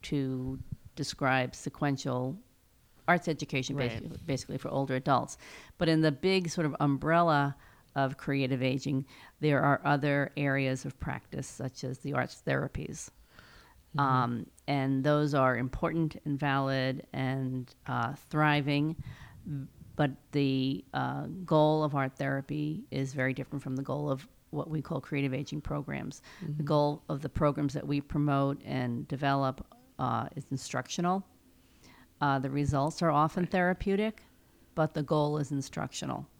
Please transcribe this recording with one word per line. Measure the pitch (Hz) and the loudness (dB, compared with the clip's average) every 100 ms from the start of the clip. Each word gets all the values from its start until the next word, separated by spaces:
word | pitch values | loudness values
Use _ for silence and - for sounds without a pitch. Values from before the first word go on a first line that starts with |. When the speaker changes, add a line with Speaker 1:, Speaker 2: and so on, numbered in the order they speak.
Speaker 1:
to | - 147 135 131 131 131 - - - - | -2 -2 -2 -2 -4 -6 -10 -14 -14 -8
describe | 147 - 135 131 127 | -8 -2 2 2 0
sequential | - - - 147 135 135 123 127 180 - _ _ _ _ - - | -4 -10 -2 -2 0 -2 -2 -4 -6 -14 _ _ _ _ -8 2
arts | 175 - | 2 2
education, | 151 147 139 127 123 | -4 -2 -2 -2 -2
Speaker 2:
Right. | 123 | -2
Speaker 1:
basically, | 110 - 151 | -2 -8 -12
basically | - 135 - 147 | -4 -4 -4 -8
for | 165 | -2
older | 143 135 | -2 0
adults. | 131 139 131 - - - - - _ | -2 4 2 2 -10 -18 -20 -20 _
But | 170 | 4
in | 160 | 6
the | 156 | 4
big | 135 185 190 170 | 4 2 2 2
sort | - | 0
of | 151 - | 0 2
umbrella | 147 139 147 170 170 147 143 139 - - _ 139 | 2 2 4 4 6 4 2 -2 -14 -20 _ -2
of | 135 147 | -2 -2
creative | - 139 131 131 | -2 0 2 2
aging, | 131 135 143 135 135 - - _ | 2 0 0 -2 -2 -14 -20 _
there | 151 139 | 2 4
are | 143 143 | 4 4
other | 143 147 143 143 139 - | 4 2 2 2 0 0
areas | 143 135 135 131 | 0 2 0 -2
of | 143 - | -6 -6
practice, | - 135 - - 135 | -4 -4 -6 -8 -8
such | - 131 - | -8 -8 -6
as | - 131 | -8 -6
the | 143 | -4
arts | 139 123 - - | -2 -2 -6 -2
therapies. | 135 143 - - - - _ - - - - - - _ 143 | 0 0 -6 -8 -10 -14 _ -20 -20 -20 -20 -20 -20 _ 0
Speaker 2:
Mm-hmm. | |
Speaker 1:
Um, | 139 127 120 120 - _ - | 2 4 2 -2 -6 _ -2
and | 139 135 135 | 0 2 2
those | 139 147 151 | 4 4 4
are | 143 131 120 | 4 4 4
important | 127 - 170 165 160 - | 0 -2 -2 0 0 -2
and | - 139 | -4 -2
valid | 147 139 135 135 131 131 - | 0 2 2 0 0 -2 -6
and, | 139 131 135 131 127 123 - - | -4 -2 -2 -2 -4 -8 -12 -6
uh, | 123 117 - - | -2 -2 -4 -4
thriving. | 151 151 147 143 143 151 160 - - - - - 143 135 - - - | 2 4 4 2 2 2 -2 -10 -14 -18 -16 -10 -8 -8 -16 -14 0
But | 143 135 _ | 0 0 _
the, | 147 139 135 131 139 - | 0 2 2 0 -2 -4
uh, | 131 131 139 143 165 | -4 -2 -4 -6 -8
goal | 175 156 151 156 | 2 6 6 6
of | 151 139 | 2 0
art | 135 - | -2 -2
therapy | 139 139 139 147 147 160 269 | -2 -2 -4 -4 -4 -4 -6
is | 135 135 | -4 -4
very | 139 131 | 0 0
different | 131 131 143 | -2 -6 -8
from | 131 131 | -4 -6
the | |
goal | 139 139 147 | -2 -2 -2
of | 135 - - _ | -2 -6 -20 _
what | 151 165 | -6 -4
we | 156 | -6
call | - 151 | -4 -6
creative | - 143 139 | -4 -2 -2
aging | 131 127 151 | -2 -6 -8
programs. | - 147 143 139 - - - - | -6 -6 -6 -8 -8 -12 -18 -12
The | - | -8
Speaker 2:
Mm-hmm. | 151 | -4
Speaker 1:
goal | 147 151 147 147 - | 2 4 4 0 -6
of | 147 | -6
the | 147 | -4
programs | - 151 143 143 | 2 2 2 -2
that | 135 143 | -2 -2
we | 143 | -2
promote | 143 151 147 139 139 139 | -2 0 2 2 2 -2
and | - 135 123 120 - | -6 -4 -2 -4 -6
develop, | 135 143 139 135 127 - - - - | -2 0 2 0 -4 -12 -20 -20 -6
uh, | 127 117 - - | -2 -2 -4 -8
is | - | -6
instructional. | 135 - 127 127 - 175 190 - _ _ _ _ _ - - - _ | -8 -4 -6 -4 -2 0 0 -4 _ _ _ _ _ -20 -20 -20 _
Uh, | 147 135 | 0 2
the | 135 | 0
results | 143 143 143 139 - | 0 2 2 0 2
are | 170 | 2
often | 147 156 - 180 | 4 4 2 0
therapeutic, | 190 180 185 - 196 220 - - _ _ _ - | 2 2 2 0 0 0 -4 -20 _ _ _ -10
but | - 156 | 0 0
the | - | 0
goal | 143 156 147 151 | 0 2 2 0
is | 139 | -2
instructional. | 139 135 - - - - 127 - | -2 -4 -6 -6 -6 -6 -6 -8